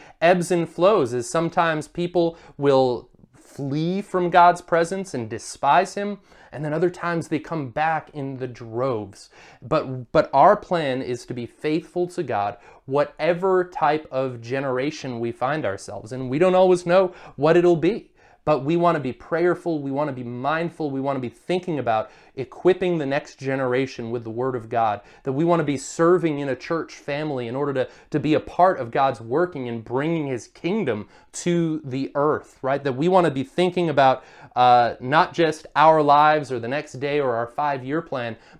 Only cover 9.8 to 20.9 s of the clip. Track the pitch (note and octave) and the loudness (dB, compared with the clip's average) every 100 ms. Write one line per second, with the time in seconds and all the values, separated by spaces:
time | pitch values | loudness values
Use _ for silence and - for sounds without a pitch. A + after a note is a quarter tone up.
9.8 | C3+ B2+ A#2+ D#3+ - C#3 F3 G3+ - F3 | -2 -8 0 0 2 6 6 6 0 -4
10.8 | C#3 B2+ B2+ A#2+ - B2 A#2 _ D3+ D#3+ | -2 -4 -4 -8 -8 -10 -10 _ -4 -4
11.8 | E3 F3+ F3+ F3+ C3+ G#2 G2+ - - - | -4 -6 -6 -6 -4 -4 -4 -6 -16 -20
12.8 | - C#3 C#3+ - D#3 F3 F#3+ F#3 F3+ - | -4 -2 -2 -2 -2 0 2 0 0 -2
13.8 | D3+ D#3 - C3 C3 A#2 A#2 C3+ C#3 B2+ | 0 0 -4 -4 -4 -6 -6 -6 -2 -2
14.8 | D3 - C3+ A#2 A#2 A#2 B2+ D#3 A2 G2 | -4 -6 -10 -6 -6 -4 -4 -2 -4 -6
15.8 | - G#2 A2 B2+ B2+ C#3 F#3 F#3 F#3 F3+ | -10 -14 -12 -10 -6 0 2 4 4 4
16.8 | F3 F#3 F#3 - - - D3+ F3 F3 E3 | 4 2 2 -4 -18 -2 4 4 4 4
17.8 | E3 A3 - _ _ _ - D3 C3+ E3+ | 2 -2 -8 _ _ _ -2 0 2 2
18.8 | E3+ D#3 C3 - - E3 F3+ E3+ F3 D#3 | 2 0 -4 -8 -6 0 0 0 -4 -6
19.8 | C#3 C3+ D3+ B2+ A#2+ B2 C#3 D#3+ E3+ - | -4 -4 -4 -6 -10 -6 -4 -2 -4 -4
20.8 | D3 | -6